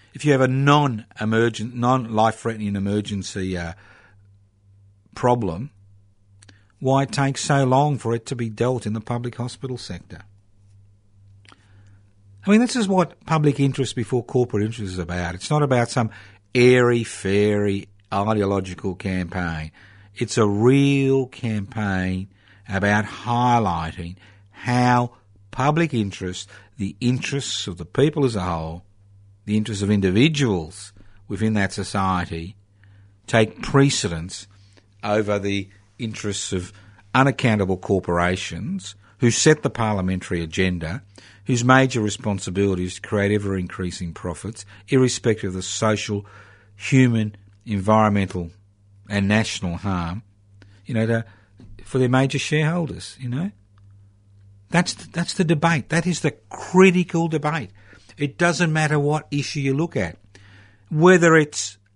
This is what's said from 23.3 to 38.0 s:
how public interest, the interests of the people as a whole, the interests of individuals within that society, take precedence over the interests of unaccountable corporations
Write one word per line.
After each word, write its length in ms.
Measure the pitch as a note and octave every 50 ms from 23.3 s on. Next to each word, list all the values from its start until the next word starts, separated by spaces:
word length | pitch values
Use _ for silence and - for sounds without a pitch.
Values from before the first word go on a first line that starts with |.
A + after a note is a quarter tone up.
| A#2+ B2 B2 B2 B2 A#2+ G#2+ F#2 E2+ E2 E2 D#2+ - F2+ E2+ F2 F#2 - - - - - _ _
how 640 | _ - - B2 B2 B2 B2 B2 B2 B2 B2 A#2+ - _ _ _ - - - -
public 420 | - - C3 D3 D3+ E3 E3+ D3+
interest, 560 | C3+ A2+ G#2 G2 - - F#2 F2+ F#2 - - - - - - _ _
the 180 | - G2 F#2+ - -
interests 640 | B2 A#2+ B2+ C3+ - - C#3 C#3 - - - - -
of 120 | G#2 E2+ F2+
the 60 | E2
people 400 | - - - C#3+ D#3+ D3+ D#3 C3+
as 120 | B2 A2
a 60 | G2
whole, 420 | F2 F2+ E2+ D#2+ D#2+ D#2+ E2 F2+ - _ _ _ _ _ - - - - - _ -
the 120 | G2+ G#2+
interests 260 | A2 G#2+ A#2 G#2+ G2+
of 80 | G2+ G2+
individuals 1040 | G#2+ G2+ G2 F#2 F#2 A2+ C#3 E3 D3+ C#3+ C#3 A2+ F#2+ E2+ D#2 E2 - - - - _ - - - - - -
within 280 | - G#2 F#2 G#2+ A2 A2
that 180 | G#2 G2 F#2+
society, 800 | - G#2 F#2+ - - G2 F#2+ F#2+ F#2 F2+ F2+ - E2+ E2 E2 F#2+ - - _ _ _ _ - - - - - _ _ _ _
take 340 | - - A2+ A2 A2 - -
precedence 840 | - - - C3+ C#3 C#3+ - - - F2+ E2+ D#2+ E2+ F#2+ - - - - - - - - _ - _ _ _ -
over 380 | - G#2 G#2 A2 G#2 G#2 G2+ G2+
the 280 | G2 G2+ G2 G2 F#2 - - - _ _ _ -
interests 540 | A#2+ A2 G#2 - - G#2 G2 - - -
of 200 | G2 F2+ F2+ - - - - - - - _ -
unaccountable 640 | - B2+ C3+ C#3 - - - A#2 G#2+ G#2 F#2+ F#2 F#2
corporations 1160 | F#2 - - G2 F#2